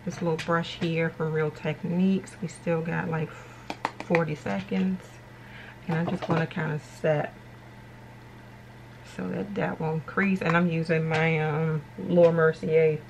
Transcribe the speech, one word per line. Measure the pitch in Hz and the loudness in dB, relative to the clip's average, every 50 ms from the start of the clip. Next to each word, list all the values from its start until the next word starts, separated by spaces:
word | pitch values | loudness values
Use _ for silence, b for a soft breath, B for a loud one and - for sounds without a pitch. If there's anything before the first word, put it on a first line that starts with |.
| - | -6
this | 175 - - | -8 -6 -2
little | 170 170 160 165 | 0 0 0 0
brush | - - 170 165 170 - - - | 0 2 2 2 2 -2 -4 -4
here | 185 165 165 160 165 165 | -2 0 2 2 0 0
from | 165 - 160 156 | 0 -2 -2 0
Real | 156 156 156 151 | 0 0 0 0
Techniques. | 151 - - 151 151 - - 175 170 180 185 190 190 185 - - - - | -2 -2 -4 -4 -4 -2 -4 -2 2 4 4 4 4 2 0 -6 -10 -10
We | - 160 | -10 -10
still | - - - 175 170 160 | -10 -6 -2 0 0 0
got, | 160 170 165 160 175 175 | 0 -2 -2 -2 -2 -2
like, | 160 156 156 - B B B B B B B B - - - - - - - | -2 -2 -2 -4 B B B B B B B B -14 -8 -8 -8 -8 -8 -2
forty | - 175 165 165 156 151 | 2 2 2 2 2 -2
seconds. | - - 202 196 196 190 - 190 190 185 190 190 185 - - - - - - B B B B B B B B B B - | -6 -4 -4 -4 -4 -2 -2 0 0 0 0 0 -4 -8 -16 -18 -18 -20 -20 B B B B B B B B B B -4
And | - 165 160 | -2 0 0
I'm | 170 | 0
just | - 190 180 - | 0 -2 -4 0
gonna | - 170 160 160 | 0 2 2 0
kinda | 156 - 175 156 156 151 151 - - - - | 0 -2 -4 -4 -4 -4 -6 -8 -10 -12 -2
set | - 156 151 147 - - - - - - - - - - - - - - - - - - - - - - - - - - - - - - - - - - - - - - - | 0 2 2 2 0 -4 -8 -18 -20 -20 -20 -20 -20 -20 -20 -20 -20 -20 -20 -20 -20 -20 -20 -20 -20 -20 -20 -20 -20 -20 -20 -20 -20 -20 -20 -20 -20 -20 -20 -20 -18 -14 -10
so | - 185 185 | -6 -6 -4
that | 185 180 196 202 202 | -4 -4 -4 -4 -2
that | 196 185 175 185 - | -2 -2 -2 -2 -2
won't | 165 156 160 160 - | -2 -2 -2 -2 -4
crease. | - - 190 196 196 190 185 | -2 0 2 2 2 2 2
And | - 170 170 | 2 2 4
I'm | 170 180 175 | 4 4 4
using | 165 165 165 - 165 160 160 160 | 2 0 2 2 2 2 2 2
my, | 160 156 160 160 160 156 | 2 2 4 4 4 2
um, | 156 156 147 156 160 160 156 151 - - - - | 2 0 0 0 0 0 0 -2 -4 -8 -10 -8
Laura | 190 180 175 175 170 165 | -2 4 8 8 8 8
Mercier | 165 165 160 160 156 - - 160 156 160 160 156 156 151 - | 8 6 6 4 4 2 -2 4 6 6 6 6 4 2 -4